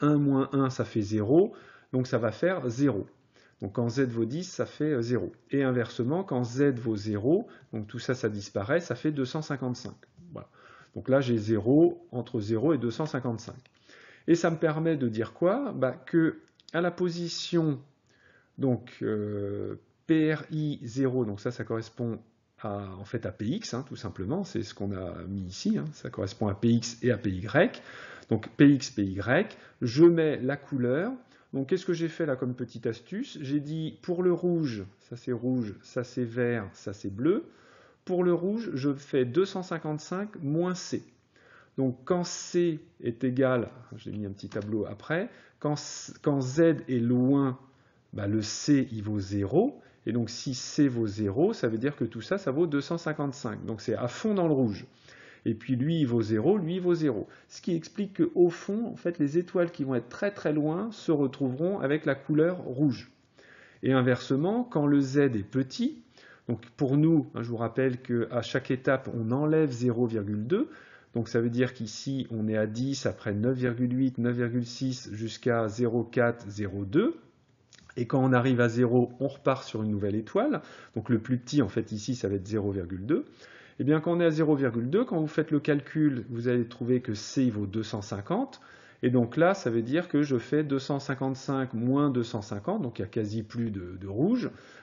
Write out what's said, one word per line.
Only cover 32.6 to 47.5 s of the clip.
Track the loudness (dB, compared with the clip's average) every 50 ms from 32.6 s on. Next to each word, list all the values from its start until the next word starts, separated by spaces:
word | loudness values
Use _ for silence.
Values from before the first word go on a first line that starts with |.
| -8 -8 -10 -4 -4
astuce ? | -4 -4 -4 -8 -10 -8 -8 -8 -8 -10 -10 -6
J'ai | -2 -2 -2
dit | -2 -2 -6 -4 -4 -6 -8 -10
pour | -6 -4 -2 2 2
le | 2 2
rouge, | 2 2 2 2 2 0 0 -2 -4 -8 -10 -14 _
ça | _ _ -16
c'est | -12 -6 -6 -4
rouge, | -2 0 0 0 0 -2 -4 -6 -12 -16
ça | -8 -6 -6 -6
c'est | -4 -4 -4 -4
vert, | -2 0 0 0 2 0 0 -4 -6 -12
ça | -12 -10 -10 -10
c'est | -8 -8 -8 -6
bleu. | 0 2 2 2 2 0 -8 -18 -20 _ -20 -20 -20 -20 -20 _ _ _
Pour | -4 0 2 4
le | 4 2
rouge, | 2 2 0 -2 -2 -4 -4 -6
je | -2 0 0 -2
fais | -2 -6 -2 0 0 0
deux | 2 2 0 0
cent | 0 -2 -6 -6
cinquante-cinq | -6 -6 -6 -4 -4 -6 -6 -6 -6 -6 -6 -6 -8 -10 -8 -4
moins | -2 0 0 0 0 -2
C. | -4 -6 -6 -6 -6 -8 -10 _ _ _ _ _ _ _ -20 -20 -20 -20 _ _ -2
Donc | -2 -2 -2 -4 -2
quand | 0 0 0 0
C | -2 -6 -10 -12 -2 0 2 2 2 0 -2 -8 -16 _ _ -6
est | -6 -4 -2 -2
égal, | -2 2 2 2 4 4 2 0 -2 -8 -16 -20 -18 -18
j'ai | -14 -12 -10 -8
mis | -6 -6
un | -6
petit | -8 -10 -12 -8
tableau | -8 -8 -6 -4 -2 -2 -2
après, | -4 -6 -12 -6 -4 -2 -2 -2 -4 -8 -16 -20 -20 _ _
quand, | -4 -2 -2 -2 -6 -10 -14 -14 -14 -16 -18 -4 -2
quand | 0 0 0
Z | -2 -2 2 4 6 6 6 4 0 -2
est | 0 0
loin, | 2 4 4 4 4 4 4 4 4 2